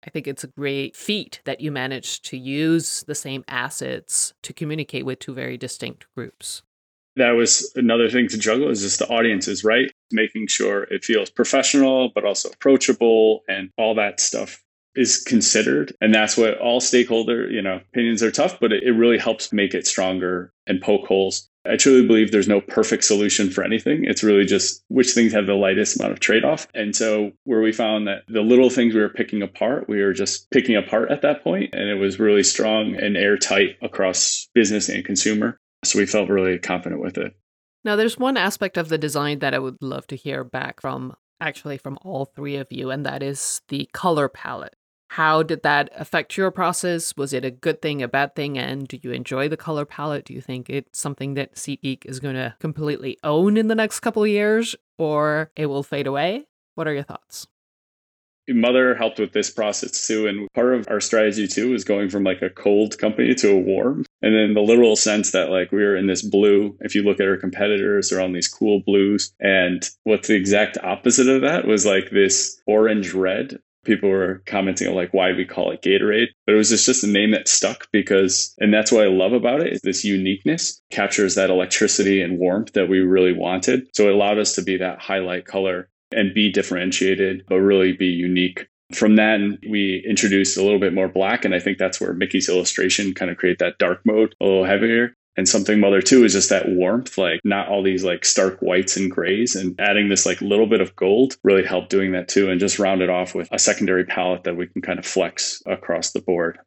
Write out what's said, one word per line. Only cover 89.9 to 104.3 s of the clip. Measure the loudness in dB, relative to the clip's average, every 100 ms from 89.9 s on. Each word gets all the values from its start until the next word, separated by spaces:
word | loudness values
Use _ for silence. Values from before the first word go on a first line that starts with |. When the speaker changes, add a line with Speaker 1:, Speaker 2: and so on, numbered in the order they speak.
| -2 -2
Speaker 2:
introduced | 0 2 2 2 2
a |
little | 2 4
bit | 2
more | 0 -2
black, | 0 0 0
and | 0
I | 0
think | -2 -2
that's | -2 -2
where | -6
Mickey's | -4 -2 0 0
illustration | 0 0 0 0 0 -2
kind | -4 -6
of | -2
create | -2 0
that | -2 0
dark | -2 0 0
mode | 2 2 2
a | 2
little | 2
heavier. | 2 2 2 2 0 _ _ -4
And | 0
something | 0 2 4
Mother | 4 4
too | 6 6
is | 6
just | 4 2
that | 0 0
warmth, | 0 2 0 -4 -2
like, | -2 0
not | -2 -2 -2
all | 0
these, | 0 0 -2
like, | -2
stark | 0 2 2 0
whites | 0 0 0 -2
and | -2
grays, | -2 -2 0 0
and | -2 -4 -2
adding | 0 2 2
this, | 2 0
like, | -2
little | 0 2 4
bit | 2
of | 0 0
gold | 2 4 2 2
really | 2 4 2
helped | -4 -2
doing | -2 0
that | -2 0
too, | 0 2
and | 2
just | 0 0
round | 0 0
it | 0
off | 0 -2 -6
with | -6
a | -2
secondary | 0 0 0 0 0
palette | -2 -2